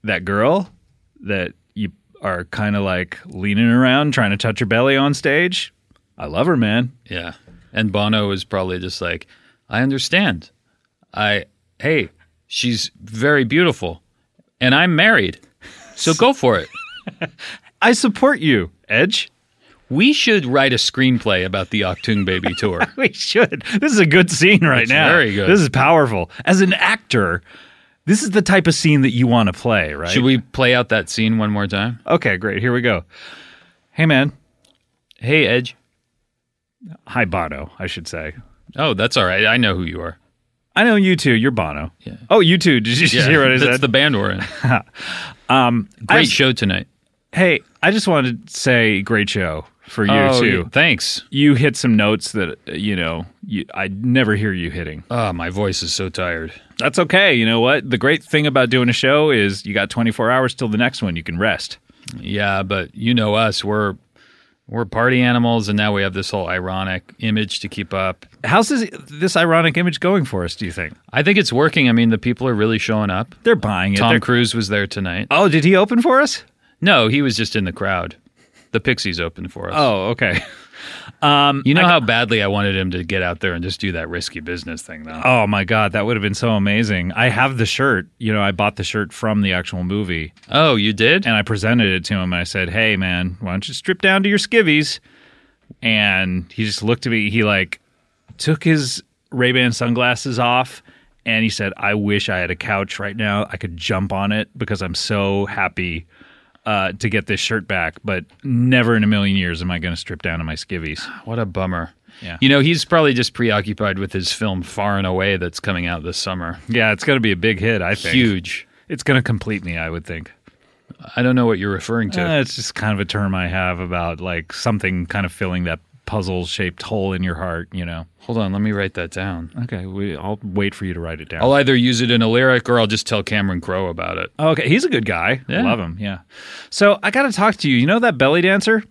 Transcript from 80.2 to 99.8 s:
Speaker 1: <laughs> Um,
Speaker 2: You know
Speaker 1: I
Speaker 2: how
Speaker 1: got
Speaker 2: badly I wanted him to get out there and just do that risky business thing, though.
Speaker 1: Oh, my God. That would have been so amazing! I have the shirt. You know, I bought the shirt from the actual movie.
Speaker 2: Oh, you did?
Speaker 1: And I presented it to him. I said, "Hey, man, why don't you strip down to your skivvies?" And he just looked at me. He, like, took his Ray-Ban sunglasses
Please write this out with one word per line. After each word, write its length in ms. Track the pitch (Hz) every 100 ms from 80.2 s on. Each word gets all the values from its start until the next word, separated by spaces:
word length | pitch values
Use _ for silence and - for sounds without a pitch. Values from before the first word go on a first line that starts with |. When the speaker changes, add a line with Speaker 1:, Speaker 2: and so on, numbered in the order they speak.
| 113 87 -
Speaker 1:
<laughs> 220 | - - - - - - _
Um, 400 | 147 143 143 139
Speaker 2:
You 100 | 135
know 80 | 160
Speaker 1:
I 60 | 170
Speaker 2:
how 100 | 170
Speaker 1:
got 60 | 117
Speaker 2:
badly 360 | 117 117 110
I 40 | 101
wanted 300 | 101 101 95
him 140 | 92
to 100 | 90
get 180 | 85 95
out 180 | 90 87
there 120 | 98
and 80 | 87
just 180 | 90 -
do 120 | 98
that 160 | 82 82
risky 320 | 87 - 80
business 420 | 78 87 85 80
thing, 220 | - 80
though. 160 | 78 80
Speaker 1:
Oh, 220 | 131 123 104
my 180 | 101
God. 280 | 92 110 104
That 140 | 104 104
would 100 | 117
have 60 |
been 120 | 101
so 160 | 104 120
amazing! 640 | 107 101 104 110 95 87
I 160 | 92 123
have 300 | 110 135 131
the 80 | 110
shirt. 400 | - 135 98 - _
You 140 | 110
know, 100 | 107
I 100 | 101
bought 240 | 95 104 101
the 80 |
shirt 280 | 107 107 101
from 300 | - 110 104
the 100 | 98
actual 320 | 90 90 92
movie. 480 | 90 101 95 82 78 _ -
Speaker 2:
Oh, 260 | 143 160 117
you 160 | 104
did? 340 | 101 113 170 123
Speaker 1:
And 80 |
I 80 | 107
presented 460 | 101 107 107 120 104
it 160 | 92 80
to 80 |
him. 180 | 101 90
I 120 | 87
said, 240 | 85 98 87
"Hey, 260 | 104 110 98
man, 400 | 92 90 92 90
why 100 | 98
don't 140 | 95 123
you 80 |
strip 260 | 131 - 180
down 200 | 196 190
to 60 | 196
your 100 | 202
skivvies?" 640 | - 233 180 151 147 - _ _ _ _ _ _ _ -
And 680 | 117 107 104 95 92 90 87
he 120 | -
just 180 | 107 95
looked 240 | 104 117 123
at 40 |
me. 200 | 113 104
He, 140 | 113
like, 360 | 107 98 95 - _ _ _ _ _ -
took 260 | - 151
his 380 | 165 156 131 - _ _ _
Ray-Ban 420 | 131 123 127 123
sunglasses 640 | 113